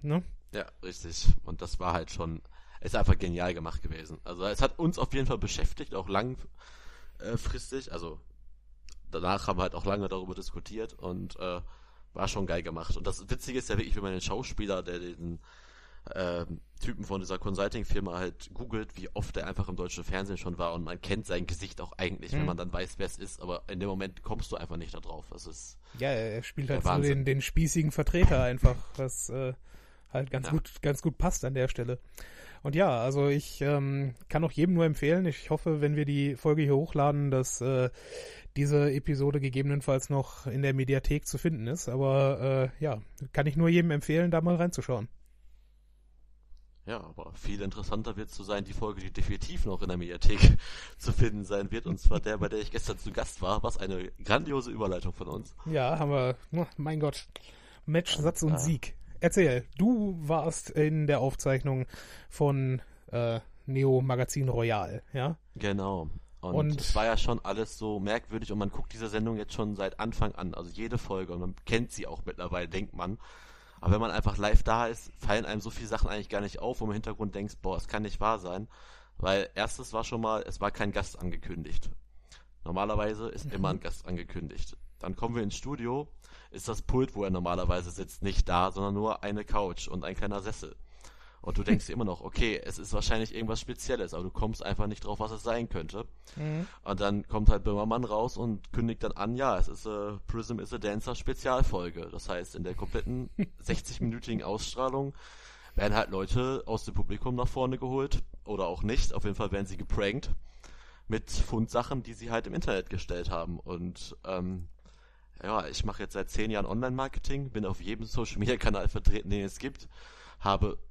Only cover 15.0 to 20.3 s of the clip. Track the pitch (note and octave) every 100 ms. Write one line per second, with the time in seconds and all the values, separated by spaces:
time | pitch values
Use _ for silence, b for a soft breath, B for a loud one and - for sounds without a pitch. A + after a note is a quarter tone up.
15 | F2 E2 E2+ E2+ B B B B B B
16 | - - F2+ F2 E2+ E2 - - A#2+ G2
17 | G2+ F#2+ F#2 F#2 G2+ F#2+ G2+ A#2 G2+ G2+
18 | G2 F2 F2+ - - - B2 G#2+ - -
19 | F#2 G#2+ - - E2 F#2+ G2 F#2 F2+ F2
20 | E2+ F#2 G2